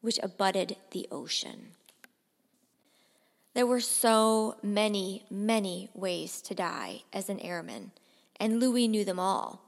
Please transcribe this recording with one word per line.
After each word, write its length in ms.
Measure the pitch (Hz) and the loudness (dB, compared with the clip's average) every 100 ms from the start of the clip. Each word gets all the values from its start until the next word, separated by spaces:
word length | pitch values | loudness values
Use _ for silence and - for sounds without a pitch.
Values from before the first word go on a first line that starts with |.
which 180 | 220 226 | 0 -2
abutted 540 | 202 - 190 190 185 - - | -4 0 2 2 -2 -6 -10
the 160 | 185 - | -10 -8
ocean. 640 | 143 123 - - - - - _ _ - _ _ _ _ _ _ _ _ _ _ _ _ _ _ | -10 -6 -6 -6 -14 -20 -20 _ _ -20 _ _ _ _ _ _ _ _ _ _ _ _ _ _
There 120 | 247 247 | 0 2
were 140 | 247 | 2
so 760 | 233 - 233 220 220 220 220 - | 2 2 6 6 6 4 2 -2
many, 640 | 208 208 214 208 185 196 - | -2 2 2 0 -2 -6 -10
many 600 | 190 214 226 196 175 190 | -4 2 2 0 -6 -10
ways 480 | - 190 175 160 - | -6 -4 -4 -6 -10
to 120 | - | -10
die 480 | 185 175 - 95 95 - | -6 -4 -4 -8 -10 -10
as 180 | - 196 | -10 -6
an 100 | 196 | -6
airman, 520 | 180 175 165 113 139 - _ _ _ - | -6 -8 -8 -12 -14 -20 _ _ _ -4
and 220 | 214 226 | 0 2
Louis 280 | 254 247 233 | 4 4 4
knew 160 | 214 196 | 2 0
them 120 | 180 | 0
all 460 | 185 190 - - | 0 0 -4 -10